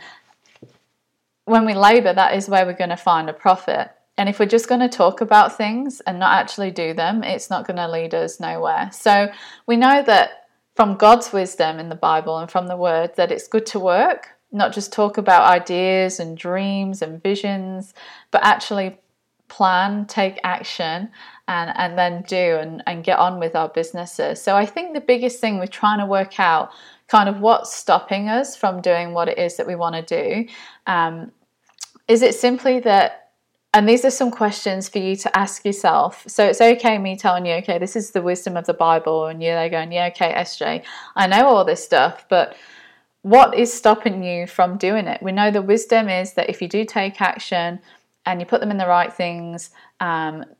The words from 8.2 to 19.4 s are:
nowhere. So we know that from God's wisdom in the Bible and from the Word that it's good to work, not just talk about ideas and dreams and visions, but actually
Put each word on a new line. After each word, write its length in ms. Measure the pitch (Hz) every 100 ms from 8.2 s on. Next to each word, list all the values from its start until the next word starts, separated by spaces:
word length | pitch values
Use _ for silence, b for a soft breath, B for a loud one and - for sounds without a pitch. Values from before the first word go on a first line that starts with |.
| 165 -
nowhere. 500 | 165 165 160 160 190
So 400 | - 220 202 202 B B B -
we 120 | 233
know 260 | 254 285
that 440 | 277 196 - - _ _ _ -
from 200 | 208 196
God's 380 | 214 240 240
wisdom 460 | 196 185 - 160 160
in 100 | 165
the 60 | 165
Bible 420 | 165 156 165 160
and 120 | 170
from 180 | 180 180
the 100 | 180
Word 380 | 175 165 170 -
that 160 | 175
it's 160 | - -
good 180 | 220 220
to 120 | 208
work, 500 | 185 180 269 - - _ _
not 180 | 208 190
just 220 | 208 202
talk 240 | - 208 208
about 320 | 196 185 -
ideas 720 | 180 180 180 185 190 185 185
and 180 | 165 165
dreams 640 | 180 185 196 196 196 190
and 200 | 160 165
visions, 720 | 196 202 202 196 190 190 196 B B B B
but 100 | -
actually 540 | 208 208 - 202 190 - _ _ _ _